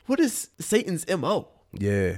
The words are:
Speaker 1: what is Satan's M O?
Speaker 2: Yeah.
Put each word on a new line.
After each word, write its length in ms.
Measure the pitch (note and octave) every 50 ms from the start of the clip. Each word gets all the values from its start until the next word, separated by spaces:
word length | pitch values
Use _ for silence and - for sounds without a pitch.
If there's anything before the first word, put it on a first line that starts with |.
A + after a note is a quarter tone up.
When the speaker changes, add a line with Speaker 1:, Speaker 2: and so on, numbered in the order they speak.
| _
Speaker 1:
what 120 | - C4+ D4+
is 300 | D#4 A3+ - - - - _ -
Satan's 460 | - - G#3 A#3+ - F#3+ F3 D#3 -
M 160 | - F#3+ F3+ -
O? 240 | E3+ G#3+ D#3 - - _ _ _ _ -
Speaker 2:
Yeah. 440 | G2 G2+ G2+ G2+ G2 F#2+ F2 F2+